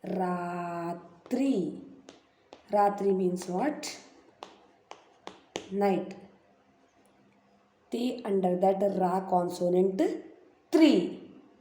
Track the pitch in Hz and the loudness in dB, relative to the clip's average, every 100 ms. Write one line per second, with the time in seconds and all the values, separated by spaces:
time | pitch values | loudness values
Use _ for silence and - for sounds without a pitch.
0 | 185 185 185 180 175 175 175 170 170 175 | -6 -4 -2 -4 -6 -6 -8 -8 -8 -8
1 | - - - 247 277 220 156 - - - | -12 -20 -8 -2 0 0 -2 -8 -18 -20
2 | - - _ _ _ - _ 208 202 202 | -20 -20 _ _ _ -20 _ 2 2 2
3 | 196 185 185 180 - 180 269 - - - | 0 0 0 -2 -6 -4 -4 -4 -10 -12
4 | - - - _ - - _ _ _ - | -20 -20 -20 _ -20 -20 _ _ _ -20
5 | _ _ - - _ - - 196 202 180 | _ _ -20 -20 _ -14 -8 0 2 2
6 | - - - _ _ _ _ _ _ _ | -2 -12 -20 _ _ _ _ _ _ _
7 | _ _ _ _ _ _ _ _ _ 233 | _ _ _ _ _ _ _ _ _ -4
8 | 247 247 220 196 185 180 190 196 202 185 | -4 -4 -2 0 2 2 2 2 0 0
9 | 180 185 185 180 175 - 175 180 190 190 | 0 0 0 0 0 -2 2 4 2 2
10 | 330 - - - - _ _ 330 311 208 | 0 -2 -12 -20 -20 _ _ 6 8 6
11 | - - - - - _ | 2 -8 -16 -20 -20 _